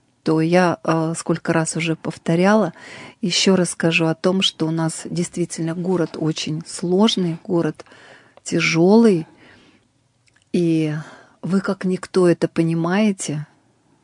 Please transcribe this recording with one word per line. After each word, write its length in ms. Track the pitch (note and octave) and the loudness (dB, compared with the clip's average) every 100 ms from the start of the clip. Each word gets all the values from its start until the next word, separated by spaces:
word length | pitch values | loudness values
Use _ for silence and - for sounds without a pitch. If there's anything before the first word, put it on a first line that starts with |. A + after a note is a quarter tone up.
| _ _ | _ _
то 180 | - D#3 | -2 0
я, 380 | D#3+ F3 F3+ - | 2 4 2 0
э, 300 | - E3 D#3+ E3 | -2 0 -2 -4
сколько 340 | - E3 - | -4 -4 0
раз 240 | E3+ D#3+ D#3+ | -2 -2 -2
уже 180 | E3 | -4
повторяла, 800 | D#3+ - - - E3 F#3 G#3+ E3+ - - - - - | -4 -8 -6 -2 2 4 4 0 -6 -18 -20 -20 -8
ещё 340 | F3 - G3+ F#3 | -4 0 2 2
раз 140 | E3+ | 0
скажу 360 | - E3 E3+ D#3+ | 0 0 2 0
о 80 | |
том, 260 | D#3+ F#3 F#3+ | 0 0 0
что 260 | - - D#3+ | -2 -2 -4
у 40 | |
нас 320 | E3 D#3+ - | -2 -4 -4
действительно 680 | - E3 F3 - E3+ - E3 | -8 -6 -4 -4 -6 -4 -6
город 420 | E3+ F3 F3 D#3 - | -4 -2 -2 -2 -2
очень 440 | D#3 D#3+ - D#3 - | -4 -4 -6 -8 -10
сложный, 720 | - F3 F#3 A3 - F3 E3 | -8 0 2 2 2 -4 -4
город 400 | - F3 D#3 - - - - - _ _ | -4 -2 -2 -6 -14 -20 -20 -20 _ _
тяжёлый, 840 | - F3 D#3+ E3 F3+ A3 A#3 F3 - _ - - _ _ _ _ _ _ _ _ _ | -6 -2 0 4 6 6 6 2 -2 _ -20 -20 _ _ _ _ _ _ _ _ _
и 400 | - E3+ D#3+ D#3 D3+ D3 - - _ | -2 0 0 -2 -4 -10 -18 -20 _
вы 180 | - F#3+ | -4 -2
как 240 | - F#3+ | -2 -4
никто 420 | F#3 F#3 - F#3+ F3 | -2 -4 -2 2 4
это 220 | E3 E3 | 2 0
понимаете, 1000 | - E3 E3 E3 F#3+ G#3+ F#3+ - D3+ D3 _ _ _ _ _ | 0 -2 0 0 0 0 -2 -6 -8 -10 _ _ _ _ _